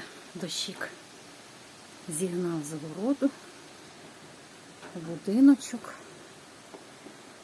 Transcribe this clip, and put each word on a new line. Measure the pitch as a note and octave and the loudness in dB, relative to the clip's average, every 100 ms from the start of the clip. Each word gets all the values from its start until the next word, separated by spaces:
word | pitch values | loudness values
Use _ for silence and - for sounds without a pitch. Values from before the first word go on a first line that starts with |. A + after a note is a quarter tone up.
| - - - F3 | -4 -14 -12 -6
дощик | E3 - - - - - - - - - - - - - - - - | -4 -2 -2 -4 -6 -6 -16 -18 -18 -18 -18 -18 -18 -18 -18 -12 -6
зігнав | D#3 F#3 F3 F3 E3 | 0 2 2 2 0
з | D3 | -2
городу | D#3 D#3 D#3 A3+ C#4 C#4 - - - - - - - - - - - - - - - - F3+ | -4 -6 0 2 4 4 2 -14 -16 -18 -18 -18 -16 -16 -16 -18 -18 -18 -18 -18 -16 -12 -8
будиночок. | E3 E3+ - A3 C#4 C#4 - A#3 - - - - - - - - - - - - - - - - | -6 -2 4 12 12 12 6 -6 -8 -12 -14 -16 -16 -18 -18 -18 -16 -16 -16 -16 -16 -16 -18 -18